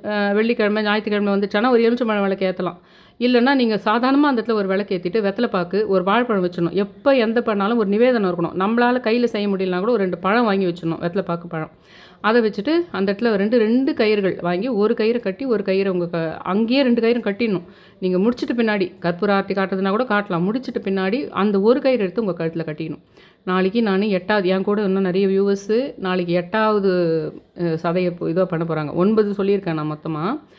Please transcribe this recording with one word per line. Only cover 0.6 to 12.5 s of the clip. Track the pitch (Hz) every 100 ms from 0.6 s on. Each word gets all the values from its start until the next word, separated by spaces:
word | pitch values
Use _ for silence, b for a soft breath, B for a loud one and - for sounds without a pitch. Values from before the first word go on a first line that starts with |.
| 208 214
ஞாயிற்றுக்கிழமை | 214 214 208 208 202
வந்துச்சானா | 196 202 208 247
ஒரு | 240
எலுமிச்சம்பழம் | 226 240 233 208
விளக்கு | 196 190 190
ஏத்தலாம். | 185 180 - b b b b
இல்லைன்னா | 240 247 247
நீங்க | 277 233 208
சாதாரணமா | 214 226 254 277 294
அந்த | 240
இடத்துல | 208
ஒரு | 214 190
விளக்கு | 190 208 185
ஏத்திட்டு | 175 220
வெத்தலை | 196 196 233
பாக்கு, | 190 175 190 214
ஒரு | 190
வாழைப்பழம் | 180 220 240 202
வச்சிடணும். | 180 175 170
எப்ப | 185 202 - 285 269
எந்த | 220 226
பண்ணாலும் | 233 202 196 240
ஒரு | 202
நிவேதனம் | 208 247 240 190
இருக்கணும். | 175 165 180
நம்மளால | 196 233 240 247
கையில | 226 240
செய்ய | 233 214 202
முடியலனா | 190 190 180
கூட | 214
ஒரு | 233
ரெண்டு | 185 175
பழம் | 190 226
வாங்கி | 226 196 185
வச்சிடணும், | 175 165 165
வெத்தலை | 170 170
பாக்கு | 180 170 170
பழம். | 160 156 - B B B B
அதை | 208 240
வச்சுட்டு | 220